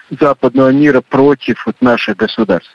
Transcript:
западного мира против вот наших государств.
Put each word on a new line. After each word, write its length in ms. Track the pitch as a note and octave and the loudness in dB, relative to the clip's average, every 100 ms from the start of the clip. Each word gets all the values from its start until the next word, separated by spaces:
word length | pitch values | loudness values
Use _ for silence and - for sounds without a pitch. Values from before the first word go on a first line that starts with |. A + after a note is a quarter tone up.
| - | -14
западного 600 | - D3+ C3+ C3 B2+ C3 | -2 -2 0 -2 2 2
мира 320 | C3+ D3 C3 | 2 2 0
против 600 | - C3 C#3 C#3 - A#2 - | 0 2 2 2 -2 -6 -6
вот 100 | - | -2
наших 360 | B2+ A#2 - G2+ | 0 0 -2 -4
государств. 540 | A2 - G#2+ F2 - | -4 -2 -2 -2 -4